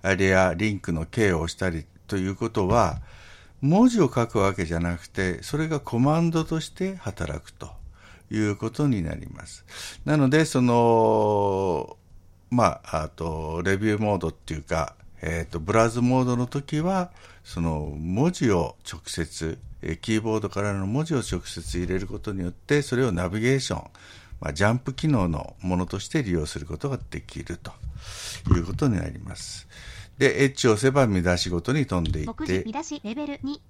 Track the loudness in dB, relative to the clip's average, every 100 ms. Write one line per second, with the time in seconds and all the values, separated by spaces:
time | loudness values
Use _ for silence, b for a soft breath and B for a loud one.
0 | 0 2 4 6 4 2 -2 -2 -4 -4
1 | -4 0 2 2 -2 -2 -4 -4 -8 -20
2 | -6 -4 -2 -2 -4 0 2 4 2 0
3 | B B B B B B 2 6 6 6
4 | 4 4 0 2 2 2 -2 0 0 -4
5 | -8 -2 -2 -2 -4 -4 -2 -4 -2 2
6 | 4 4 2 0 -2 -4 -6 -6 -6 -6
7 | -10 -6 -6 -6 -10 -18 -16 -16 -18 B
8 | B B B -2 0 0 -4 0 2 2
9 | -2 -6 -10 -14 -18 -20 -18 B B B
10 | 0 4 6 6 4 4 4 6 6 6
11 | 6 4 4 2 2 0 0 0 -4 -12
12 | _ -20 -20 -20 _ 4 4 4 0 -4
13 | -4 -6 -4 -4 -4 -4 0 0 2 2
14 | 2 2 0 -4 -8 -10 -2 -2 -2 -6
15 | -20 -8 -6 -4 -4 -6 0 4 4 4
16 | 2 4 2 0 -2 -6 -4 -2 0 -2
17 | -2 B B B -12 -4 -2 -2 -4 -6
18 | -4 0 0 2 2 2 0 -6 -14 -14
19 | -10 -6 -6 -4 -6 -6 -12 -12 -8 -8
20 | -2 -2 0 -2 -2 -4 -4 -2 -2 -2
21 | -2 -2 -2 -6 -6 -12 -6 -4 -2 -2
22 | -4 -8 -8 -6 -6 -8 0 0 2 0
23 | 2 0 -2 0 2 2 0 -6 -8 B
24 | B B B B -6 2 2 2 -2 -2
25 | 2 2 2 0 -6 -8 -2 0 0 -4
26 | -4 -2 0 -2 -2 -6 -8 -6 -6 -6
27 | -8 -12 -12 -14 -10 -10 -12 -14 -14 B
28 | B B B B 2 2 2 0 2 2
29 | -2 -8 -12 -12 -12 -14 -18 B B B
30 | B 2 2 4 2 4 4 4 4 4
31 | 4 4 2 2 0 -2 0 0 0 0
32 | 0 -2 -4 -6 -2 -2 -2 -8 -8 -10
33 | -8 -6 -6 -6 -8 -10 _